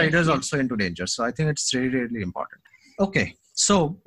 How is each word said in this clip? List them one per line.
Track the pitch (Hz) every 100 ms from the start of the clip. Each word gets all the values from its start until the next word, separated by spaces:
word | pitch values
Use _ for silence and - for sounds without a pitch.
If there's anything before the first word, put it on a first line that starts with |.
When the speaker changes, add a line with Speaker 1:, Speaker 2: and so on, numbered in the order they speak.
Speaker 1:
riders | 160 165 160
Speaker 2:
yes. | 143
Speaker 1:
also | - 147
into | 131 117
danger. | 95 85 90
So | -
I | 120
think | 123 156
it's | 147 - 131
really, | 127 127
really | 117 117
important. | 90 - - - _ _ _ -
Okay. | 196 165 87 - _
So, | - - 202 151 185